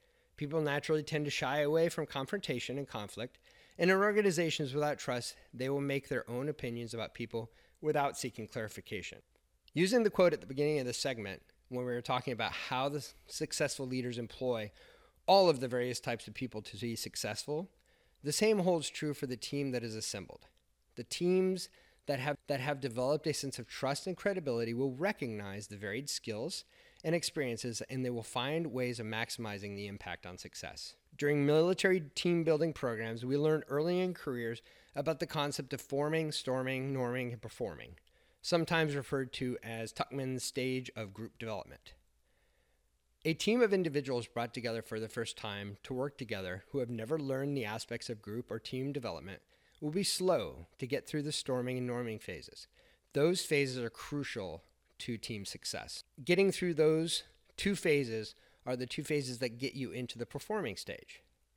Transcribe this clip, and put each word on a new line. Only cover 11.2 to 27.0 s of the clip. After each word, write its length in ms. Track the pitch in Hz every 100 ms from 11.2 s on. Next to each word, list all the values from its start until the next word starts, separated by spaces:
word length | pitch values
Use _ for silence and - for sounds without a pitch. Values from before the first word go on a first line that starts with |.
| 101 90 _ _ -
when 180 | 123 123
we 60 |
were 100 | 120
talking 300 | 127 127 131
about 200 | 113 104
how 360 | - - 131 139
the 100 | 147
s-, 160 | - - -
successful 600 | - 156 - 143 - 131
leaders 320 | 127 123 120
employ 520 | 117 - 127 117 104 - - - - _ -
all 220 | 196 180
of 120 | 135
the 80 | 127
various 320 | 123 123 120
types 280 | 131 117 -
of 60 |
people 280 | 107 123 107
to 140 | - 98
be 180 | 120
successful, 760 | 113 101 - 104 107 - 151 196 _ _ _ _ _
the 100 | 143
same 280 | 147 214 208
holds 300 | 180 170 139
true 240 | - 151
for 120 | 135 135
the 100 | 120
team 360 | - 143 139
that 100 | 123
is 140 | 117 110
assembled. 500 | - 104 90 - - _ _ _ _ -
The 80 |
teams 640 | - - 175 185 185 185 - - - _ -
that 140 | 139
have, 160 | 139 143 -
that 120 | 135
have 200 | 139 135
developed 460 | 131 113 127 151 156
a 80 |
sense 240 | 143 139 -
of 80 | 117
trust 400 | - 135 143 185
and 100 | 175
credibility 580 | 202 185 139 117 117
will 180 | 117 135
recognize 760 | 127 190 208 123 107 101 101 101
the 100 | 104
varied 320 | 104 113 143
skills 560 | - - 107 151 - - - - -